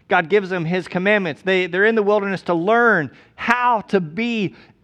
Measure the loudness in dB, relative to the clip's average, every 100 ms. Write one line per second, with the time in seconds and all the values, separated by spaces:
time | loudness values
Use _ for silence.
0 | _ -2 2 0 0 -4 -2 -4 -4 -4
1 | 0 0 0 -6 -2 0 0 2 2 2
2 | 2 0 0 -6 -2 -2 2 4 4 2
3 | -2 -10 -20 _ -2 0 2 0 0 -2
4 | -2 -6 -4 -2 -4 -6 -20 _